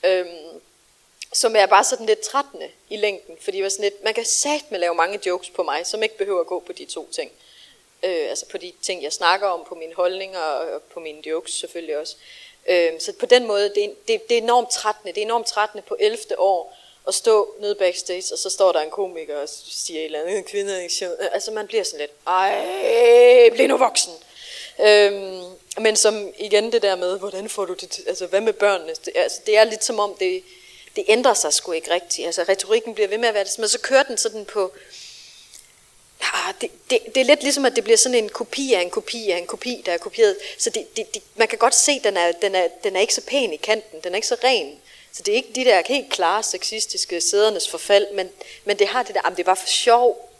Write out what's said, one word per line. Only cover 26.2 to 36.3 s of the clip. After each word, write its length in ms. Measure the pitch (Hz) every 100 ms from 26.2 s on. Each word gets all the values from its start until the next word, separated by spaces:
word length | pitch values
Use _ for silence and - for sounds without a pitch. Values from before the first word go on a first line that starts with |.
| 202 -
igen 340 | 214 208 220
det 100 | 233
der 140 | 208 185
med, 220 | 180 190
"Hvordan 300 | 196 190 214
får 160 | -
du 100 | 185
det 160 | 180 185
til" 140 | - -
Altså 200 | 185 180
hvad 140 | 190
med 120 | 220
børnene? 420 | 208 202 196 160 160
Det, 80 | 190 -
altså, 240 | 160 - -
det 100 | 214
er 80 |
lidt 200 | 220 214
som 140 | - 220
om, 180 | 208 190
det, 220 | 185 185 - - - - - -
det 80 | 190
ændrer 260 | 220 254
sig 180 | 208 156
sgu 200 | 147 -
ikke 180 | 165 -
rigtigt. 360 | 175 175 - 165
Altså, 160 | 165
retorikken 520 | 170 196 - 226 233
bliver 140 | 208 202
ved 100 | 208
med 100 | 233
at 60 |
være 100 | 208
det, 140 | 196 -
men 100 | 220
så 100 | 240
kører 240 | - 269
den 140 | 277 226
sådan 280 | 226 214
på, 280 | 202 214 185 - - - - - - - - - - _ _ - - _
ja, 300 | -